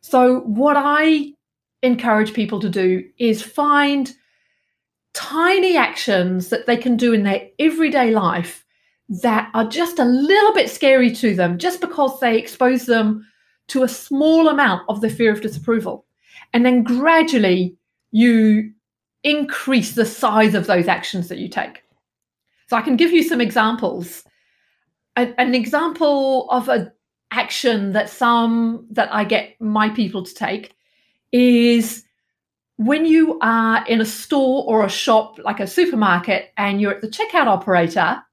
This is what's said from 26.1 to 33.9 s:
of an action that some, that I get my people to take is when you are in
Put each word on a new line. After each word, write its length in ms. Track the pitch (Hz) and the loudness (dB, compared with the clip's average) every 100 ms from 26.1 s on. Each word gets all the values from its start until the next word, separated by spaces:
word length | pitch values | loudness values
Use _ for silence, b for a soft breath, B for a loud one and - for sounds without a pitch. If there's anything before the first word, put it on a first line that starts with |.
| 285 269 262 - | 2 0 -2 0
of 180 | 247 247 | -4 0
an 220 | 240 180 _ _ _ _ | -2 -4 _ _ _ _
action 640 | 220 247 - 262 214 196 | -6 -4 -2 -2 -2 -2
that 180 | 202 208 | -4 -4
some, 760 | - 240 233 233 233 226 226 - | -2 0 2 0 0 -2 -4 -8
that 220 | 220 208 | -4 -2
I 120 | 214 | -2
get 360 | 202 214 - _ | -2 -2 -4 _
my 300 | 220 214 214 | -4 0 0
people 320 | 214 202 190 | -2 -4 -4
to 100 | 180 | -12
take 400 | - 170 208 214 _ _ _ _ _ _ | -10 -8 -8 -12 _ _ _ _ _ _
is 720 | 247 247 240 240 233 220 - _ _ _ _ _ _ _ - | 2 4 4 4 2 0 -8 _ _ _ _ _ _ _ -4
when 300 | 220 302 320 | -2 0 2
you 320 | 320 320 - | 4 2 0
are 460 | 220 226 226 226 | 0 0 0 0
in 140 | - | 0